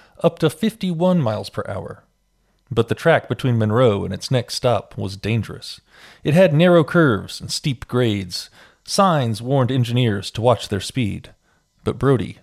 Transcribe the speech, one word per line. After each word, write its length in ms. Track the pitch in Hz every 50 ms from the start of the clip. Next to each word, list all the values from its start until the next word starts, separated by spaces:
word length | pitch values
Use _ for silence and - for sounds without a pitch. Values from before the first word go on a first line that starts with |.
| _ _ _ - -
up 140 | 170 - -
to 100 | - 156
fifty-one 720 | - - - 220 - - - 185 175 160 175 185 180 175
miles 300 | 143 113 110 101 101 -
per 120 | - - 101 98
hour. 360 | 98 95 95 - - - _ _ _ _ _ _ _ _ _ _ _ _ _ _
But 180 | 120 117 113 -
the 60 | 110
track 340 | - - 165 160 120 - -
between 300 | 123 - - 131 120 113
Monroe 480 | 107 107 104 117 131 120 101 101 92
and 80 | 92 95
its 160 | 92 - -
next 240 | 135 123 110 - -
stop 420 | - - 123 117 98 - - -
was 220 | - 104 95 95 98
dangerous. 640 | - 98 110 117 101 - 85 - - - - - _ _ _ _ - - - _ -
It 80 | - 143
had 220 | 170 190 180 147
narrow 300 | 147 175 180 175 170 156
curves 540 | - - 175 165 143 113 95 90 90 - -
and 140 | - - -
steep 340 | - - 156 131 - -
grades. 640 | - - 123 127 113 104 101 98 87 90 - - - _ - - - _ _ _
Signs 580 | - - - 202 190 170 151 127 113 113 101
warned 300 | 117 123 139 139 127 113
engineers 600 | 131 135 120 113 120 123 123 117 101 101 95 - -
to 80 | -
watch 280 | 110 123 117 - - -
their 120 | 107 98
speed, 520 | - - - 135 123 98 92 87 - - - _ _ _ _ _ _ _ _ _ _
but 140 | 107 - 120
Brody 400 | 123 135 139 120 - - - -